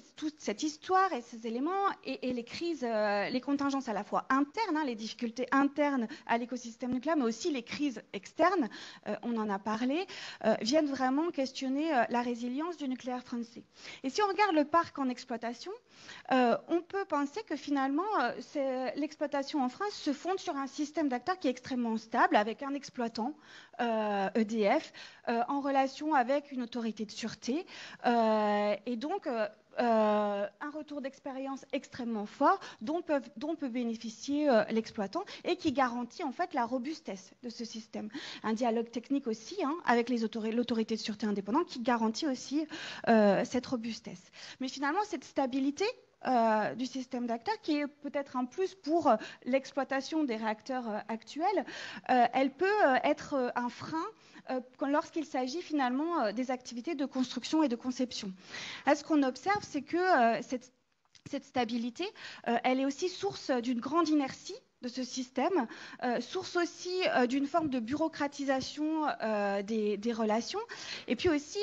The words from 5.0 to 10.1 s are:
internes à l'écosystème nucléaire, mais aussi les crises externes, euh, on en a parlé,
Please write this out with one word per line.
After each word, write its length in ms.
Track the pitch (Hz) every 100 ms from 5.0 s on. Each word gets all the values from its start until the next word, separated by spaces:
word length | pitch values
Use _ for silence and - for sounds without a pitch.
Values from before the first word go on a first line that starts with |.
| 220 - 240 233 -
internes 560 | 277 277 285 294 269 220 - -
à 120 | 233
l'écosystème 560 | 240 247 233 220 247
nucléaire, 240 | 254 294 330
mais 80 | 226
aussi 260 | 226 349
les 100 | 277
crises 400 | 226 - 294 220 -
externes, 560 | 196 - - 330 392 214 - - - -
euh, 80 | 208
on 120 | 240 233
en 140 | 214
a 100 | 202
parlé, 480 | 208 220 254 302 392